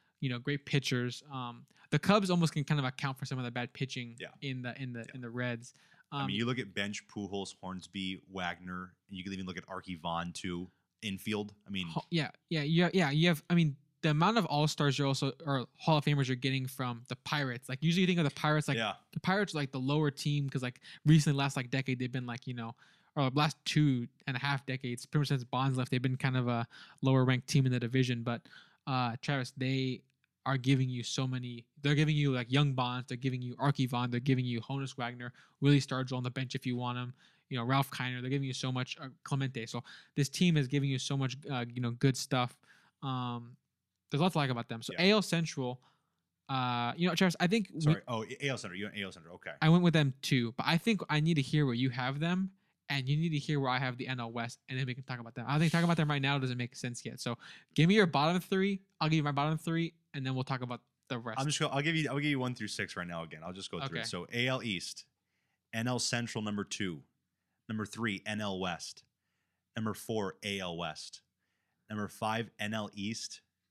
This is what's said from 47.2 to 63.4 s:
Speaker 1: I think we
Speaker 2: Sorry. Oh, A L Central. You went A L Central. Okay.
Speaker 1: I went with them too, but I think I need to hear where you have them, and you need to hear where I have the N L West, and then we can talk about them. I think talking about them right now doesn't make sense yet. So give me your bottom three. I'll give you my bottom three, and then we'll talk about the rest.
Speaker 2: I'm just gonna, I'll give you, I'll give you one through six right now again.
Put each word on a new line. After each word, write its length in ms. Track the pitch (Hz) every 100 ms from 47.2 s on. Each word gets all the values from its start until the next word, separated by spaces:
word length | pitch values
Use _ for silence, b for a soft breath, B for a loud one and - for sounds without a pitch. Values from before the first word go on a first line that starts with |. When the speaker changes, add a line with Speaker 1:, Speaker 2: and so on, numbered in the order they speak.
| 185 -
Speaker 1:
I 80 | 175
think 220 | 226 190
we 80 | 165
Speaker 2:
Sorry. 200 | 151 165 -
Oh, 160 | 113
A 240 | 107 131 139
L 100 | 123
Central. 200 | 101 92
You 60 | 104
went 120 | 101
A 40 |
L 100 | 95
Central. 240 | 87 82 92
Okay. 180 | 90 76
Speaker 1:
I 80 | 156
went 140 | 175
with 100 | 175
them 200 | 156 143 -
too, 320 | - 131 117
but 120 | 113 127
I 100 | 165
think 240 | 233 202 -
I 100 | 151
need 160 | 160 160
to 60 |
hear 240 | 127 151 139
where 100 | 117
you 140 | 131
have 280 | 123 127 143
them, 320 | 165 185 190 - _ _ -
and 180 | 139 131
you 100 | 151
need 120 | 170
to 100 | 147
hear 200 | 147 147
where 100 | 131
I 60 | 127
have 180 | 131 120
the 100 | 123
N 120 | 127
L 120 | 117
West, 280 | 117 117 - -
and 80 | 131
then 60 | 127
we 60 | 127
can 80 |
talk 160 | - 123
about 160 | 117 120
them. 100 | 117
I 120 | 151
think 120 | 165
talking 120 | 170 170
about 120 | 165
them 120 | 151
right 120 | 143
now 160 | 139 143
doesn't 180 | 127 123
make 180 | 120 -
sense 300 | 123 117 120
yet. 140 | 123
So 180 | 123 117 B B _ -
give 120 | 170
me 80 | 214
your 100 | 175
bottom 320 | 139 156 180
three. 400 | - 190 196 196 - -
I'll 100 | 156
give 80 | 160
you 60 |
my 80 | 147
bottom 260 | 139 151 160
three, 340 | 170 165 165 - _
and 120 | 147 131
then 80 |
we'll 100 | 131
talk 180 | 127 131
about 200 | 123 120 _ _ -
the 120 | 120
rest. 200 | 117 117
Speaker 2:
I'm 60 | 147
just 120 | 139
gonna, 140 | 147
I'll 80 | 135
give 140 | 151 160
you, 120 | 135
I'll 80 | 143
give 100 | 151
you 80 | 139
one 160 | 127 123
through 140 | 104
six 260 | - 95 92
right 120 | 87
now 160 | 82
again. 180 | 82 78